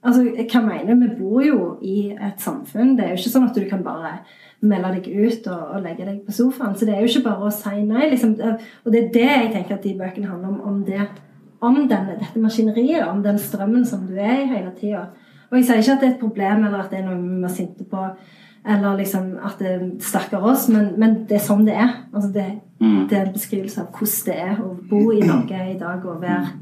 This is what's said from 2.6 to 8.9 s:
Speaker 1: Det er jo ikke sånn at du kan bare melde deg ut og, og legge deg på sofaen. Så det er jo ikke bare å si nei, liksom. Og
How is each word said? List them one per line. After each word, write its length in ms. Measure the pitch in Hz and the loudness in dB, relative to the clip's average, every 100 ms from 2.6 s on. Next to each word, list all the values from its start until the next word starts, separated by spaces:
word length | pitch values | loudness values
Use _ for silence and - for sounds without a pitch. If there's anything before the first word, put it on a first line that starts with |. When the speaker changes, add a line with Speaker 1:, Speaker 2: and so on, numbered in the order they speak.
| - 208 254 254 | -8 0 4 4
Speaker 1:
Det 80 | 185 | 2
er 60 | |
jo 60 | 180 | -2
ikke 80 | 247 | 0
sånn 140 | 262 247 | 2 2
at 80 | |
du 100 | - 190 | 0 -2
kan 140 | 190 | -4
bare 320 | 165 156 165 - - - - _ | -4 -8 -10 -12 -16 -20 -20 _
melde 300 | 208 190 185 185 | 2 2 0 -4
deg 100 | - | -4
ut 320 | 202 226 233 - | 0 0 0 -6
og, 160 | 175 160 196 | -10 -8 -8
og 60 | |
legge 200 | 175 - 185 | -8 -8 -8
deg 100 | 202 - | -8 -8
på 80 | |
sofaen. 400 | 202 247 262 233 190 | 0 0 0 -4 0
Så 120 | 214 | 0
det 80 | 202 | 2
er 40 | |
jo 120 | 233 | 2
ikke 100 | 269 233 | 2 0
bare 180 | 190 208 | -2 -2
å 80 | |
si 220 | 208 208 202 208 | -4 -6 -2 0
nei, 240 | 226 302 | 2 2
liksom. 240 | 262 226 214 226 220 - - | 4 2 2 0 -4 -8 -10
Og 60 | - | 2